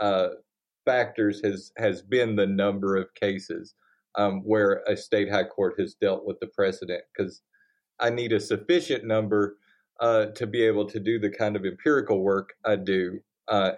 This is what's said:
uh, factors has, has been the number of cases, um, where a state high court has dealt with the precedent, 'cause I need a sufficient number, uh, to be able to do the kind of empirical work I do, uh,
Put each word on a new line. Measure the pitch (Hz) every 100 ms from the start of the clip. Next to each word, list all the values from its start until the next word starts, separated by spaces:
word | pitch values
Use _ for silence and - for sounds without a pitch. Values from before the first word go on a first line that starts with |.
uh, | 104 95 90 - _ _ _ _ -
factors | 127 117 - 104 101
has, | 104 98 - -
has | 110 90
been | 98 123 117 104
the | 98
number | 98 101 98 98 95
of | 92
cases, | - 101 95 - 85 - _ _ _ _ 98
um, | 101 95
where | 98 107 101 98 107
a | 101
state | - 104 98
high | 101
court | 90 - 92 101
has | 90
dealt | - 101 92
with | 101 92
the | 90
precedent, | - 98 92 90 90 - -
'cause | 92 - _ _ _ _ _ -
I | 120
need | 120 120
a | 110
sufficient | - 104 - 175 160 127
number, | 113 110 107 104 101 - _ _ _ -
uh, | 117 113 107
to | 107 117
be | 120
able | 110 104 101
to | 110
do | 98 117
the | 104
kind | - 107
of | 104 95
empirical | 90 156 143 - 98
work | 95 98 95 -
I | 113 98
do, | 95 95 90 101 - _ -
uh, | 104 95